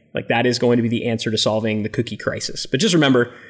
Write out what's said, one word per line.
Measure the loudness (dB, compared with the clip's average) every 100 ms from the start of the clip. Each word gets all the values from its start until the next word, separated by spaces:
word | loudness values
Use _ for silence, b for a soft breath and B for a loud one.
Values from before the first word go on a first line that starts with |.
| _
Like, | -8 -2
that | 0 0
is | 2
going | 2 2
to |
be | 2
the | -2 -2
answer | -2 -2
to | 0
solving | 0 0 0 -2
the | -2
cookie | -4 -6 -6
crisis. | -6 -6 -6 -8 -4
But | 0
just | 2
remember, | 4 4 4 2 B